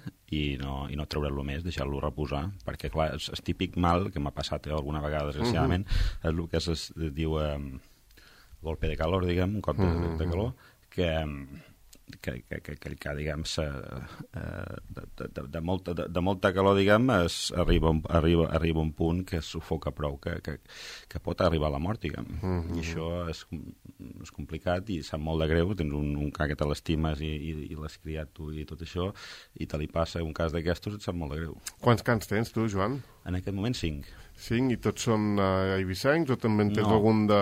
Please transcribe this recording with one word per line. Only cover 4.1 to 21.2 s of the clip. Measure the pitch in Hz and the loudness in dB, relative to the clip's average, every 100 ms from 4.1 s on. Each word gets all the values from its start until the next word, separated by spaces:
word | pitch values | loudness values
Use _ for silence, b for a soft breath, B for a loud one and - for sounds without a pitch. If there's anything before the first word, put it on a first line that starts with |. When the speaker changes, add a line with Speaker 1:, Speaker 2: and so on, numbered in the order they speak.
Speaker 1:
que | 82 | -2
m'ha | 71 71 | -4 -4
passat, | 71 73 73 | -4 -4 -4
eh, | 76 | -4
alguna | 71 76 | -2 -2
vegada, | 73 76 73 | -2 -2 -2
desgraciadament, | 71 117 87 78 90 - | -2 0 2 4 2 2
Speaker 2:
Mhm. | - - - 82 | 2 2 0 -2
Speaker 1:
és | |
el | 82 82 | -2 0
que | 82 | -2
es, | 87 | 0
es | 82 - - 80 | -4 -6 -6 -4
diu, | 71 80 78 | 0 0 2
em, | 76 73 69 65 b b b b b b b b | 0 -2 -6 -10 b b b b b b b b
golpe | 78 80 80 | -6 -2 0
de | 76 | 0
calor, | 80 95 90 | 2 2 2
diguem, | 87 92 104 | 2 2 0
un | |
cop | - 73 | -2 2
de, | 92 | 2
de, | 85 85 80 | 2 0 0
de | 80 | 0
Speaker 2:
Mhm. | |
Speaker 1:
calor, | 85 117 - b b _ | 0 -2 -4 b b _
que, | - 87 80 | -2 0 2
em, | 78 71 67 71 B B - - - - | -2 -6 -10 -14 B B -20 -20 -20 -12
que, | - 62 - | -8 -8 -8
que, | 76 | -10
que, | - 73 | -10 -12
que, | 73 69 | -10 -8
que, | 73 73 | -6 -4
diguem, | 76 76 78 | -2 -4 -4
se, | - | -2
eh, | 78 67 - 65 - - - - 50 50 - - - | -4 -4 -8 -10 -12 -14 -12 -8 -8 -6 -8 -10 -12
de, | - - - | -12 -12 -10
de, | 65 | -10
de, | - 67 | -8 -8
de | 82 | -6
molta, | 82 92 90 | -2 -2 -2
de, | 85 82 | -4 -2
de | 87 | 0
molta | 92 95 101 | 0 2 2
calor, | 92 98 98 | 6 6 8
diguem, | 98 107 127 104 85 | 8 8 8 6 4
es, | - - 87 | 0 -2 2
arriba | 80 85 80 | 6 6 6
un, | 80 80 | 4 4
arriba, | 80 80 85 80 | 4 6 6 6
arriba | 78 82 80 | 4 2 2
un | 78 | 2
punt | 73 82 87 92 | 2 2 2 0
que | 85 | -4
sufoca | - 82 - 80 - | -4 -8 -4 -4 -4
prou, | - 73 71 | -2 -4 -4
que, | - 85 | -6 -6
que, | - 69 - B B B B | -6 -10 -12 B B B B
que | |
pot | - | -10